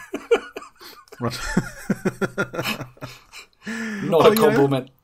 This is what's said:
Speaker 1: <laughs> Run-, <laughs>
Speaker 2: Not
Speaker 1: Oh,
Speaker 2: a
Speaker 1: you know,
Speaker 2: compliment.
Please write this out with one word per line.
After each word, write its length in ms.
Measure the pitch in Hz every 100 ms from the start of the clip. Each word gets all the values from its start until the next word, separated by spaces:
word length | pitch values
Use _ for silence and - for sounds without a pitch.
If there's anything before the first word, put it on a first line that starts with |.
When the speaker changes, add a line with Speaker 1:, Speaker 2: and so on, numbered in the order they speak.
Speaker 1:
<laughs> 1160 | - - - 466 - - - _ - - - -
Run-, 100 | 120
<laughs> 1500 | - - - - - - - 190 - 190 - 165 160 - 214 127 - 131 - _ - - _ 208
Speaker 2:
Not 540 | 226 220 202 147 160
Speaker 1:
Oh, 60 | -
Speaker 2:
a 20 |
Speaker 1:
you 60 |
know, 60 | 208
Speaker 2:
compliment. 480 | - - 139 135 - _